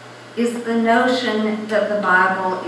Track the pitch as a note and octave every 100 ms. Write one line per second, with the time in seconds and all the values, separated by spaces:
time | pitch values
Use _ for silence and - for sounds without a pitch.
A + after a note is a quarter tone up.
0 | - - - - A#3+ A#3+ A3+ A#3 A3+ A#3+
1 | B3+ B3 A3+ G#3+ G#3+ A3 G#3+ G#3 G3+ G3+
2 | F#3+ F#3 F#3 F#3+ - F3+